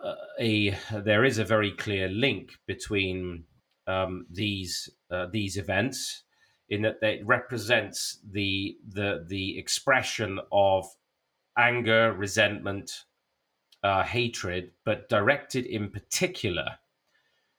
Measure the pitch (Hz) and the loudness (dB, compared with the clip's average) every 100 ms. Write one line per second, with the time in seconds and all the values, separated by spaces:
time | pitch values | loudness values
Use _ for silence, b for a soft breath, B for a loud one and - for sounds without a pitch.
0 | - - - - 113 107 101 95 B 107 | -6 -8 -10 -2 0 2 2 -2 B -2
1 | 104 104 135 113 104 110 104 - 110 98 | 4 6 6 4 2 2 2 -2 -2 -2
2 | 92 101 135 98 87 - - 95 - 101 | 0 2 0 0 -8 -12 -10 -8 -2 0
3 | 95 92 90 87 82 _ _ _ - 95 | 0 -2 -6 -8 -14 _ _ _ -4 -2
4 | 92 90 87 87 107 98 87 - - - | -2 -4 -10 -4 -4 -4 -6 -8 -10 -16
5 | - 90 90 110 101 101 98 95 123 - | -8 -6 -4 -4 -4 -4 -2 0 0 -2
6 | - - _ _ _ _ - 104 107 - | -8 -10 _ _ _ _ -6 -2 0 0
7 | 107 101 101 123 - 117 101 117 101 - | -2 0 2 2 0 -6 2 2 2 -6
8 | - - 104 98 98 98 98 - 113 95 | -8 -10 -8 -2 0 0 -4 -8 -10 -4
9 | 101 82 82 98 95 - - - - 127 | -2 -2 -4 -4 -4 -6 -4 -2 4 2
10 | - - 101 98 - 101 98 95 95 - | 2 -2 -2 -4 0 4 6 4 0 -12
11 | _ _ _ _ _ - 120 120 110 113 | _ _ _ _ _ 2 2 4 4 6
12 | 113 92 98 110 104 101 98 98 - - | 6 2 0 2 2 2 -6 -6 -8 -14
13 | - _ _ _ _ _ _ _ 101 95 | -18 _ _ _ _ _ _ _ 2 2
14 | 92 120 120 - 95 90 87 _ 113 104 | 2 0 0 -2 -4 -4 -6 _ -2 -2
15 | - 107 107 143 - 131 - 107 101 104 | 0 2 4 2 0 -4 -4 -4 -6 -8
16 | - - 180 - 104 85 - - _ _ | -6 -2 -2 0 -2 -2 -4 -8 _ _
17 | _ _ _ _ _ | _ _ _ _ _